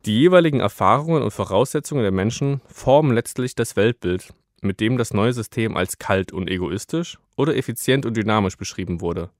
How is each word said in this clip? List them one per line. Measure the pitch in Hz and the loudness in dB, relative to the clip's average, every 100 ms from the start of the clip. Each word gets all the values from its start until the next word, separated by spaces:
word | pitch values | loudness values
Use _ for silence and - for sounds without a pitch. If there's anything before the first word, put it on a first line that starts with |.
| 110 | 0
Die | 110 | 4
jeweiligen | 165 180 165 131 | 6 6 4 2
Erfahrungen | 101 - 95 123 156 160 | -2 2 2 4 2 0
und | 104 | 0
Voraussetzungen | - 98 95 131 151 - 147 | -4 0 0 2 -2 -4 -2
der | 104 | 0
Menschen | 95 101 - 139 135 _ | 0 0 -2 -4 -4 _
formen | - 127 139 156 | -6 4 4 4
letztlich | 117 - - 127 - | 0 -2 -6 -6 -4
das | 113 - | -2 2
Weltbild, | 110 120 90 90 - _ _ _ | 2 2 -4 -4 -6 _ _ _
mit | 98 95 | -6 -2
dem | 110 127 | 0 0
das | 113 | 0
neue | 104 113 | 0 0
System | 120 107 - 113 - | -2 -6 -4 -4 -2
als | 92 - | -4 -6
kalt | - 98 92 | -2 0 0
und | - 90 | -6 -4
egoistisch | 92 87 98 - 160 170 - _ - | -4 -2 -6 -4 -6 -6 -12 _ -2
oder | 143 | 0
effizient | - - 113 - 135 117 | 0 -4 -6 0 0 0
und | 113 | -2
dynamisch | 107 107 95 - | 2 2 0 -4
beschrieben | 95 - 92 85 | -12 -8 -6 -4
wurde | 87 87 85 | -4 -4 -8